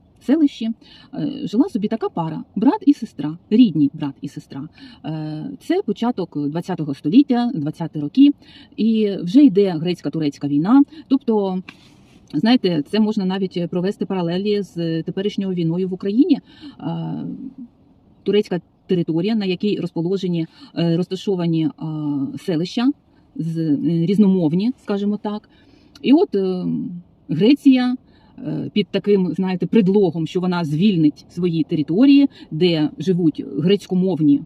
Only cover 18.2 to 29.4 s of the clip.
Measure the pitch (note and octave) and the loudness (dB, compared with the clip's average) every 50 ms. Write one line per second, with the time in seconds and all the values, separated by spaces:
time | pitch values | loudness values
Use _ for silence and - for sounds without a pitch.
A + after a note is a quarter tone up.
18.2 | - - G3 G#3 G#3 - F#3+ E3+ - _ _ _ _ - F#3+ F3 E3 - D#3 D#3+ | -4 -2 0 0 0 0 -4 -8 -8 _ _ _ _ -4 -2 -2 0 -2 -2 -2
19.2 | F3 G#3 A#3 A3 G3+ F#3+ F3+ F3+ - G#3 F#3+ - F3 E3+ - E3+ E3 F3 G3 F#3+ | -2 -2 -2 -2 -2 -2 -4 -2 -2 -2 -2 -2 -4 -6 -6 -6 -4 -2 -4 -4
20.2 | F#3+ F#3 F3 E3+ D#3+ - _ - - - - - E3+ E3+ E3 E3 F3+ - F#3+ F#3+ | -2 -2 -2 -2 -4 -6 _ -16 -20 -12 -6 -2 0 0 0 0 -2 -4 -6 -6
21.2 | - A3 G3 F3+ F3 E3+ E3 D#3+ D#3+ D3 - - E3 D#3+ D#3 D3+ D3+ D3 D3 C#3 | -4 -4 -2 -2 0 0 0 0 0 -2 -4 -6 -8 -8 -6 -6 -4 -4 -4 -4
22.2 | C#3 - - C#3+ - - F3+ D3+ E3+ F3+ - A#3+ A#3 C4 D4 _ _ _ _ _ | -4 -6 -8 -8 -6 -4 -4 -2 -4 -4 -4 -2 0 0 -2 _ _ _ _ _
23.2 | _ _ - - D#3+ E3 D#3+ E3 E3 D#3+ C#3+ - - D3+ E3+ E3 E3 D#3+ G3+ F3+ | _ _ -10 -8 -8 -6 -4 -4 -2 0 0 0 0 0 0 0 0 2 4 4
24.2 | G#3+ F#3+ F#3+ F#3+ E3+ D3 D#3 F3+ G3+ A#3+ C4 _ _ - G#3 G3 G3+ G3+ G#3 G#3 | 4 4 4 2 2 0 0 0 -2 -2 -4 _ _ -6 -6 -4 -2 -4 -4 -4
25.2 | - G#3 G#3 G#3 - _ _ _ _ _ _ _ _ _ - - - - C4 E4 | -6 -8 -8 -8 -10 _ _ _ _ _ _ _ _ _ -18 -6 0 4 4 4
26.2 | G4+ - - G3+ F#3+ F#3 F#3 F3+ F3+ E3+ D#3+ D#3 - - F3+ F3 - _ _ _ | 4 2 0 -2 -2 -2 -2 -4 -4 -4 -4 -4 -6 -8 -10 -12 -16 _ _ _
27.2 | _ - E3 C#3+ G3 A3+ D4 - - C#4 C4 B3+ B3 B3 B3 - _ _ _ _ | _ -6 -2 2 4 4 4 4 6 4 4 6 4 0 -2 -4 _ _ _ _
28.2 | _ _ _ - - D#3 D#3 D3+ D3+ C#3 - G#3+ F#3+ - - G3 - G#3 G#3 F#3+ | _ _ _ -14 -10 -8 -8 -8 -8 -4 -2 -2 -2 -2 -2 -4 0 2 2 2
29.2 | F#3 F3 E3+ - | 2 0 -2 -2